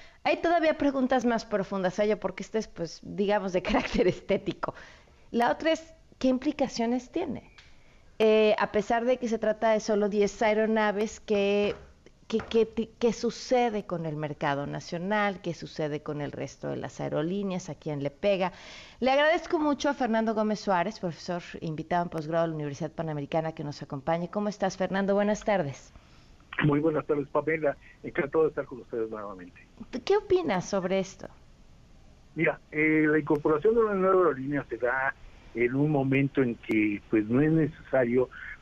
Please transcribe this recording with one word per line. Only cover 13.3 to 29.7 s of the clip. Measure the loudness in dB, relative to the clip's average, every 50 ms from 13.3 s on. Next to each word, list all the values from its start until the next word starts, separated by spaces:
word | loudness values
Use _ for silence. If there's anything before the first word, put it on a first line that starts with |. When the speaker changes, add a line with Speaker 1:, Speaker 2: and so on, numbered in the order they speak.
| -4 -6 -2 0 2 2 4 2 0 -2 -4
Speaker 1:
con | -4 -6 -4 -4
el | -4 -4
mercado | -4 -4 -6 -4 -2 -2 0 0 0 -2
nacional? | -4 -6 -8 -8 -8 -8 -6 -4 -2 0 0 0 0 -2 -4
¿Qué | -6 -8 -8
sucede | -8 -10 -10 -6 -4 -4 -4 -4 -6
con | -6 -6 -6 -6
el | -6 -8
resto | -8 -8 -10 -10 -10 -10 -8 -6
de | -6
las | -6 -8 -8 -8 -8
aerolíneas? | -6 -4 -2 -2 -2 -2 -2 -4 -4 -4 -6 -6 -8 -10
¿A | -12
quién | -10 -8 -8 -6 -4
le | -4 -6
pega? | -6 -2 0 0 2 2 0 -2 -4 -8 -16 -18 -18 -18 -20 -18 -8 -2
Le | 0 2
agradezco | 4 4 4 4 4 2 0 0 0 0
mucho | 2 2 0 2 0 0
a | 0
Fernando | 0 0 0 2 2 2 2 2
Gómez | 0 0 0 0 -2
Suárez, | 0 0 2 2 0 0 -4 -6
profesor | -6 -8 -8 -8 -8 -6 -6 -6 -8 -10 -12 -8
invitado | -8 -6 -6 -6 -4 -2 0 0 0
en | -2
posgrado | -4 -6 -4 -2 0 0 0
de | 0
la | -2
Universidad | -4 -6 -6 -6 -6 -8 -8 -6
Panamericana, | -6 -6 -6 -6 -6 -4 -2 -2 -2 -2 -2
que | -4 -8 -8
nos | -10 -10 -10 -12
acompañe. | -10 -10 -6 -2 -2 -2 -2 -2 -4
¿Cómo | -4 -4 -4
estás, | -4 -4 -2 -4 -2 -2
Fernando? | -2 -4 -2 -2 0 0 2 2
Buenas | 2 2 2 0 0 0
tardes. | 0 0 0 0 -2 -6 -10 -16 -20 -20 -20 -20 -20 -20 -20 -20 -20 -20 -20 -20 -10 -4 0 2
Speaker 2:
Muy | 2 2 2
buenas | 2 2 0 0 0
tardes, | 0 -2 -2 -2
Pamela. | -2 -2 -2 -2 -2 -2 0 0 -2 -2 -4 -8 -20 -20 -14
Encantado | -12 -8 -4 -4 -2 0 2 2 2
de | 2
estar | 2 -2 -8
con | -8 -10 -16
ustedes | -12 -8 -6 -4 -4 -4
nuevamente. | -6 -8 -10 -10 -12 -14 -16 -18 -20 -20 -20 -20